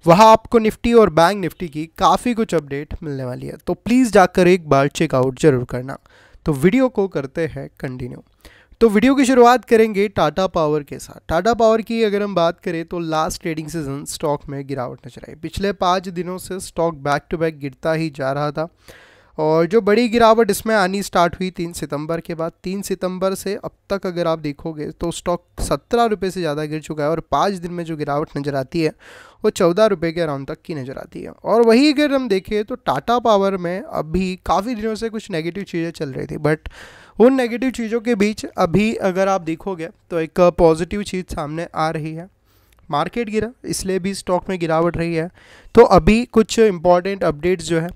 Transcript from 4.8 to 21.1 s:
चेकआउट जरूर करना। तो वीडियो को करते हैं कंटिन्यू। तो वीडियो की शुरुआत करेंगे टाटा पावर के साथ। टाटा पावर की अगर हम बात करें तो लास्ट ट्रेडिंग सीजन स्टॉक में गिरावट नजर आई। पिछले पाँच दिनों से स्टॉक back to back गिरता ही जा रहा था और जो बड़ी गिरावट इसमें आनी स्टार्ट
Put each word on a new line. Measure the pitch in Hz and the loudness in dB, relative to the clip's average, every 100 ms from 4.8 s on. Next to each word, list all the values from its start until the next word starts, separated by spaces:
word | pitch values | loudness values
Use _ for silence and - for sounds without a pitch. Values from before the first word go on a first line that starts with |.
| 143 | 2
चेकआउट | - 160 131 131 127 | 0 -2 0 0 2
जरूर | 160 131 | 2 2
करना। | 123 123 131 143 _ _ _ _ - | -4 -10 -10 -14 _ _ _ _ -6
तो | |
वीडियो | 139 170 247 254 | 2 2 4 2
को | 240 196 | 0 -4
करते | 160 135 - 160 | -4 -8 -6 -6
हैं | 135 143 _ | -8 -14 _
कंटिन्यू। | 143 127 127 139 _ _ - _ _ _ | -12 -10 -12 -14 _ _ -20 _ _ _
तो | 233 | 4
वीडियो | 202 247 | 6 4
की | 277 | 4
शुरुआत | 247 254 240 247 | 4 8 8 6
करेंगे | - 226 220 196 208 | 4 2 4 0 -2
टाटा | 196 156 156 190 | 0 0 0 -2
पावर | 180 156 151 | 0 0 -2
के | 143 135 | -4 -14
साथ। | - - - | -16 -20 -4
टाटा | 160 196 | 0 0
पावर | 226 226 220 | 2 4 2
की | 220 226 | 0 -2
अगर | 220 202 | 0 0
हम | 208 | -2
बात | 180 170 175 | 0 0 -2
करें | 185 165 | -6 -6
तो | 165 175 | -6 -8
लास्ट | 165 156 165 - | -4 -2 -2 -6
ट्रेडिंग | 175 160 151 | -8 -8 -8
सीजन | 165 139 139 | -8 -6 -8
स्टॉक | 139 - 156 143 - | -10 -6 -4 -6 -8
में | 139 139 | -12 -10
गिरावट | 139 127 135 123 | -8 -10 -12 -20
नजर | - - | -20 -20
आई। | |
पिछले | 156 165 - 196 | -14 -12 -4 -4
पाँच | 190 185 185 180 | 0 0 0 -2
दिनों | 175 170 185 | -8 -8 -10
से | - 190 | -10 -10
स्टॉक | - - 165 151 | -8 -2 -2 -2
back | 139 143 | -2 -2
to | _ 170 | _ -4
back | 165 151 | -4 -4
गिरता | 139 - 165 | -14 -6 -4
ही | 160 160 | -2 -4
जा | 147 135 | -4 -4
रहा | 139 147 | -2 -4
था | 147 165 _ - - - _ _ - | -4 -8 _ -20 -20 -20 _ _ -4
और | 156 160 170 | 0 2 2
जो | 220 | 2
बड़ी | 202 214 240 | 4 2 2
गिरावट | 233 226 226 214 | 4 4 4 2
इसमें | 202 220 | 0 0
आनी | 220 185 196 | 0 2 -2
स्टार्ट | 190 | -2